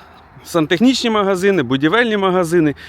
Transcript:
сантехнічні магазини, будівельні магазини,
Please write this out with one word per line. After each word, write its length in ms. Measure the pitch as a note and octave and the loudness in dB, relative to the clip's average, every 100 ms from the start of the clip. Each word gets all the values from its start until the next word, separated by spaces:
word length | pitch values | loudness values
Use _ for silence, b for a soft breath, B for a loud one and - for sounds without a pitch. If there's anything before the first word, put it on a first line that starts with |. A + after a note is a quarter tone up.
| B B - - | B B -20 -20
сантехнічні 640 | - E3+ D3+ F3 A#3+ B3+ A#3+ | -6 -4 0 2 2 2 0
магазини, 520 | G#3+ G3 F#3+ G3 F#3+ | 0 0 0 0 0
будівельні 540 | A#2+ C3+ D3+ A3 A#3+ G#3 | 0 0 0 0 0 0
магазини, 580 | F#3+ F#3 E3 F3 D3+ - | 0 0 0 0 0 -2